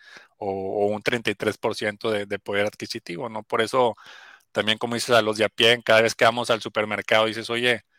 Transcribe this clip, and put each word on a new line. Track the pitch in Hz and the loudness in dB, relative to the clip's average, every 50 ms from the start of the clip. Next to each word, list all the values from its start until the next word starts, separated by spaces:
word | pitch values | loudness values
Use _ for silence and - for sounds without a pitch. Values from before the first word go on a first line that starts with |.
| - - - - - _ _ - | -20 -20 -20 -20 -20 _ _ -10
o, | 107 98 | -8 -8
o | 98 98 95 95 107 104 104 104 | -6 -6 -6 -4 -2 0 0 0
un | 104 104 | 0 -2
treinta | - - 123 117 113 110 | -4 -4 -4 -2 -4 -4
y | 104 | -4
tres | - - 107 98 - | -2 -2 -4 -4 -2
por | - 113 104 | -4 -6 -4
ciento | - 113 107 104 - - 113 | -4 -6 -6 -6 -4 -4 -4
de, | 107 104 101 | -2 -2 -4
de | 101 101 98 | -6 -8 -10
poder | - - 101 101 101 | -8 -4 -2 -2 -2
adquisitivo, | 104 - - 113 - - - - - 175 165 131 113 | -2 -4 -8 -12 -10 -10 -12 -10 -10 -10 -10 -10 -10
¿no? | 110 110 | -10 -10
Por | 107 - 117 117 | -8 -4 -2 -2
eso, | 113 104 - 131 123 113 104 - - - - - - - - _ _ _ | -2 0 2 2 2 2 0 -4 -16 -20 -20 -20 -20 -20 -20 _ _ _
también | - - 101 107 110 107 | -4 -2 0 0 -2 -2
como | 117 117 120 | -2 -4 -4
dices, | 113 - - 120 | -4 0 4 4
a | 113 | 4
los | 107 110 107 107 | 4 2 0 0
de | 107 | 0
a | 101 | -2
pie, | _ - 117 113 120 120 - | _ 4 4 4 4 4 4
cada | - 110 110 | 4 4 6
vez | 113 110 - | 4 4 2
que | - 127 | 4 2
vamos | 113 117 123 117 - | 4 4 2 0 0
al | 117 107 | -2 -2
supermercado | - 117 - 110 107 107 104 101 - - 113 110 110 | -2 -4 -4 -4 -2 -2 -4 -6 -2 2 2 4 4
dices, | 110 104 113 107 - | 2 -2 -6 -6 -6
"Oye, | 117 117 123 123 117 107 _ _ _ | -4 -2 0 0 0 -2 _ _ _